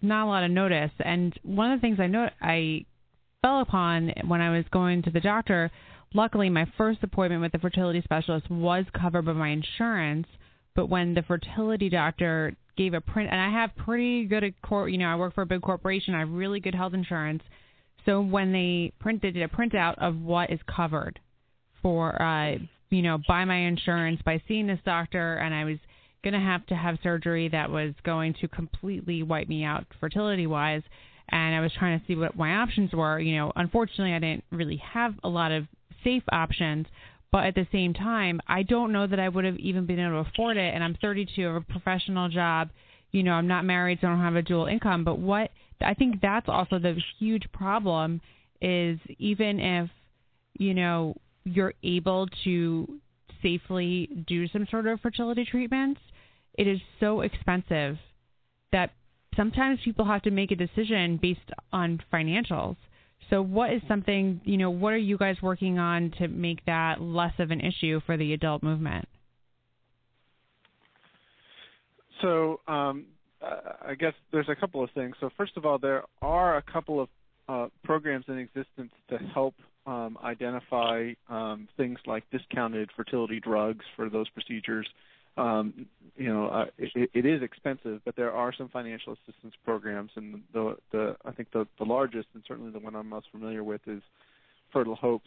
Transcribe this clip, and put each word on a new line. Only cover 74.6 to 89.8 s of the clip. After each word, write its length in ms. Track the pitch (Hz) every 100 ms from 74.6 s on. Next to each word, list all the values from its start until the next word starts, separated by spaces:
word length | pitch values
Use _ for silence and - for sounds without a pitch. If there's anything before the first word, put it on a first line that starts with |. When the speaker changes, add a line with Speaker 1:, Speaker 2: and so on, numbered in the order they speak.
| 190 143
Speaker 2:
of 80 | 123
things. 220 | 143 127 -
So 80 | 135 -
first 220 | 202 -
of 80 | 151
all, 100 | 139
there 260 | 139 135 - -
are 340 | 143 170 180 147
a 60 |
couple 400 | - 165 156 151
of, 60 | 127 _ _ _ -
uh, 200 | 127 120 _
programs 420 | - 156 151 135 123
in 100 | 131
existence 540 | 120 135 131 - 120 _ -
to 80 | 123
help, 360 | 98 135 135 - - _ 135
um, 300 | 123 113 110
identify, 880 | 120 113 123 123 - 123 117 117 117 117 -
um, 400 | 113 113 107 107 -
things 220 | 127 123 -
like 180 | 110 -
discounted 600 | 131 - - 117 110 107 -
fertility 420 | 113 123 113 110
drugs 460 | 117 107 107 113 - -
for 120 | 113
those 200 | 110 107
procedures. 580 | - - 113 107 113 107 _ _ _ _ -
Um, 500 | 120 110 107 - 127 _ - -
you 160 | 127
know, 140 | 107 104
uh, 200 | 113 - -
it, 320 | 135 123 120
it 140 | 120 131
is 160 | 156
expensive, 580 | 123 - 143 131 117 107 120
but 100 | 120
there 160 | 120
are 220 | 107 123
some 140 | 127 127
financial 440 | 127 117 110 -
assistance 400 | 113 - - 113 -
programs, 480 | - 110